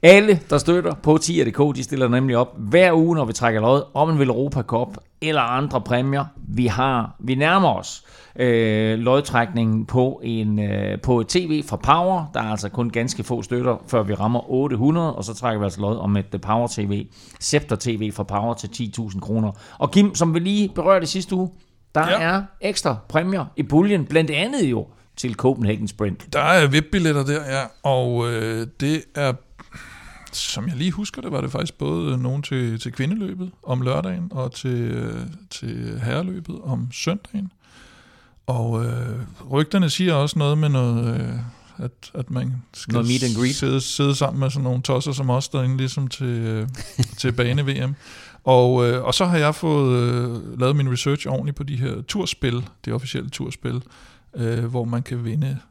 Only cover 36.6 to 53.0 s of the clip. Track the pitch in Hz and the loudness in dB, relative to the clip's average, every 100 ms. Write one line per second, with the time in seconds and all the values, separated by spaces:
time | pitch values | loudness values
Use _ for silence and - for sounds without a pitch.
36.6 | 147 120 123 - - 202 - 208 190 _ | -6 -4 -6 -6 -4 -4 -6 -8 -8 _
37.6 | _ - - - - _ _ _ - 123 | _ -20 -20 -20 -20 _ _ _ -6 -2
38.6 | 113 113 117 117 120 110 101 - 135 139 | -2 -2 -2 -4 -6 -8 -10 -14 -4 0
39.6 | 151 196 170 - 180 151 147 160 143 151 | 2 2 2 2 2 2 0 0 0 2
40.6 | 151 135 123 117 117 113 120 120 120 - | 2 2 2 0 0 -2 -4 -6 -8 -14
41.6 | - - 127 _ - - 123 127 127 127 | -20 -10 -12 _ -14 -10 -6 -4 -4 -6
42.6 | - - - 120 117 127 123 110 127 139 | -10 -16 -2 0 2 2 2 0 0 0
43.6 | 135 131 127 - 143 135 139 135 135 131 | 0 0 -2 0 0 2 0 0 -2 -2
44.6 | 127 127 131 131 147 135 135 123 139 143 | -2 -2 0 -2 0 -4 0 0 0 -2
45.6 | 127 131 131 - 131 - 131 120 113 110 | 0 0 -2 -2 -6 -4 -4 -2 -2 -2
46.6 | 113 127 - - 127 - 131 120 120 135 | -4 -8 -10 -2 -2 0 -2 0 0 0
47.6 | 139 135 127 139 - - - - - 127 | 0 -2 -4 -6 -12 -20 -20 -6 4 6
48.6 | 123 127 120 123 123 123 180 170 147 156 | 6 4 2 2 0 0 2 4 2 0
49.6 | 165 147 135 123 120 123 123 117 - 120 | 0 2 4 2 2 0 -2 -6 -10 -2
50.6 | 127 147 135 123 147 143 131 131 143 139 | 2 2 0 0 -2 -2 -2 -4 -4 -6
51.6 | 139 131 131 113 131 208 185 - 131 120 | -6 -4 -4 -6 -6 -4 -4 -2 -2 -2
52.6 | 127 - - 117 | -6 -12 -6 -6